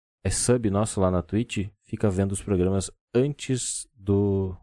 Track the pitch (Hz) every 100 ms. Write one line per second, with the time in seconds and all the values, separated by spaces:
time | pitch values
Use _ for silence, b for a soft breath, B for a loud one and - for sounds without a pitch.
0 | _ _ 95 - - 123 110 98 110 -
1 | 92 90 - 104 123 - 98 _ - 110
2 | 107 92 98 98 - 92 92 95 - -
3 | _ 120 139 143 - 127 - - - _
4 | 98 98 101 98 95 92